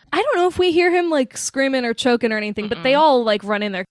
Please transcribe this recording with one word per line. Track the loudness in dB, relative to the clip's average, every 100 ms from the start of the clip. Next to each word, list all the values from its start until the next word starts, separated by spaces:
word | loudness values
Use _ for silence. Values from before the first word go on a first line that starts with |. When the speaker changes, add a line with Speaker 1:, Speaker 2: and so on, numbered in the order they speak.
| _
Speaker 1:
I | -2
don't | 0 0
know | 0
if | 0
we | 0
hear | 2 2
him, | 2 0
like, | 0 -2 -6
screaming | -8 -2 -2 -2
or | -2
choking | -2 0 0 0
or | -2
anything, | -4 -6 -6
but | -4
they | 2
Speaker 2:
Mm-mm. | 4
Speaker 1:
all, | 4 4
like, | 2 -2
run | -2 -4
in | -2
there. | -6 -2